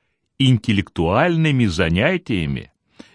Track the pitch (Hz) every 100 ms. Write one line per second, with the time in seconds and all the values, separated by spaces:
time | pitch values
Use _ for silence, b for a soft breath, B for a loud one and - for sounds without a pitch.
0 | _ _ _ - 131 120 - 101 95 -
1 | 82 107 175 165 160 135 110 80 82 87
2 | 135 185 - 101 76 65 - _ _ B
3 | B